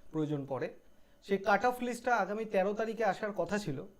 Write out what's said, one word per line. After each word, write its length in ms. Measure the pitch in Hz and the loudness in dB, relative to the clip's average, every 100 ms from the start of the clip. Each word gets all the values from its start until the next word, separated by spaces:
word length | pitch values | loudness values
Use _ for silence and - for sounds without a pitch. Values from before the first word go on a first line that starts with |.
| - | -8
প্রয়োজন 340 | 156 147 147 135 | -4 -2 -2 -4
পড়ে। 240 | 127 170 - - - - - | -4 -4 -8 -20 -20 -20 -18
সেই 140 | - 196 | -2 0
কাট 280 | 202 202 247 | 4 4 4
অফ 180 | 247 | 2
লিস্টটা 320 | 240 233 247 226 | -2 -2 2 2
আগামী 300 | 190 214 214 | 2 -2 0
তেরো 280 | 196 190 | 2 2
তারিখে 320 | 208 220 214 214 | 0 -2 0 0
আসার 280 | 180 214 | 0 -2
কথা 240 | 202 170 202 | -2 -2 -2
ছিল, 260 | 190 131 190 | -2 -6 -8